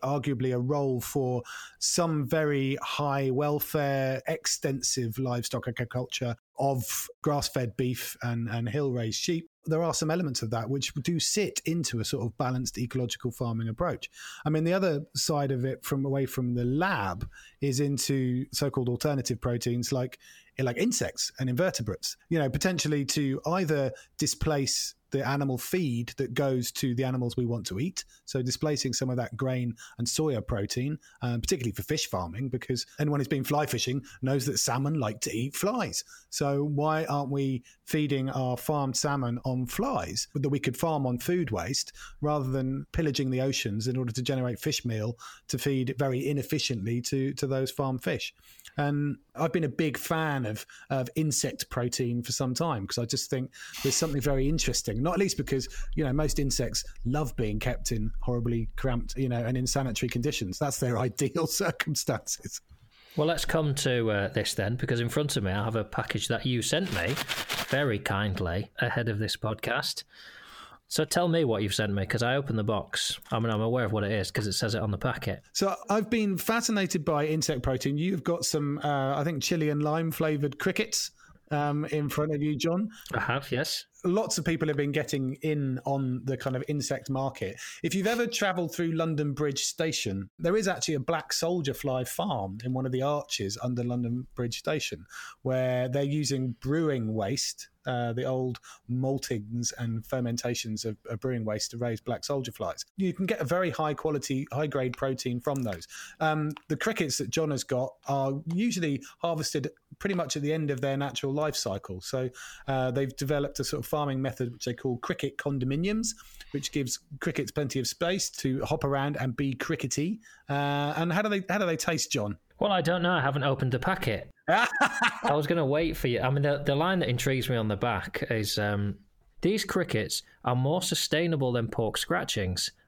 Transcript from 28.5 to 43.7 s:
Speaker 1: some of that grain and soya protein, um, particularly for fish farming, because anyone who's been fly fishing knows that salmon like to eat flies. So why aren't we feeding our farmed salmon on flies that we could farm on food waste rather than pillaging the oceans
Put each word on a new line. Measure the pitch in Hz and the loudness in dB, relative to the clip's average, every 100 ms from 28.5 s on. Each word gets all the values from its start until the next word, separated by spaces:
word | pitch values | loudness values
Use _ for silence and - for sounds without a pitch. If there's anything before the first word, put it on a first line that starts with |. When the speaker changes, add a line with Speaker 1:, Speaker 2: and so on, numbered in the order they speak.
| 127 156 147 135 | 0 0 0 0
Speaker 1:
some | 117 127 | 0 -2
of | 123 | -2
that | 117 113 | -4 -2
grain | 131 127 120 113 - - | -2 0 -2 -4 -10 -6
and | 117 | -2
soya | - 156 120 - | 2 2 2 0
protein, | 113 101 - 135 156 - - | -2 0 -2 -2 -4 -8 -6
um, | 123 120 | -2 0
particularly | - 175 117 | 2 0 0
for | 95 | -2
fish | - 151 - | -2 -2 -2
farming, | 95 85 95 131 | -2 -4 -4 -4
because | 120 - 123 - - | -4 -2 -4 -4 -2
anyone | 151 143 | 2 2
who's | 131 | 2
been | 139 | 0
fly | 131 147 147 | 0 2 2
fishing | 117 - 135 - - | 0 0 -2 -4 -4
knows | 131 139 123 | 0 2 2
that | - | 0
salmon | - 120 139 160 | 0 2 2 2
like | 107 107 | 0 -2
to | - 104 | -4 -2
eat | 131 - | -2 0
flies. | 190 240 160 82 - - - | 0 0 0 -4 -8 -12 -8
So | - 143 139 | -2 0 2
why | 151 143 151 156 160 | 2 2 2 2 2
aren't | 143 139 | 0 0
we | 139 135 127 - - - | 0 0 0 -6 -20 -2
feeding | 160 151 139 131 | 2 4 2 2
our | 131 127 123 | 0 0 0
farmed | - 151 139 127 | 0 0 2 0
salmon | 151 143 123 120 | 0 0 0 0
on | 135 127 123 | 0 -2 -2
flies | - 254 220 - 104 - 147 | -2 0 0 -2 -4 -4 -2
that | 139 | 0
we | 143 | 0
could | - 123 | 0 0
farm | 170 151 131 | 0 0 0
on | 123 | 0
food | - 180 143 | 0 0 0
waste | 104 87 - - - - - | -2 -2 -2 -4 -10 -18 -4
rather | 147 151 131 | 0 0 0
than | 131 131 135 143 | 0 0 -2 -4
pillaging | - 160 131 131 | -2 0 0 0
the | 127 | 2
oceans | 135 - 113 | 2 0 -2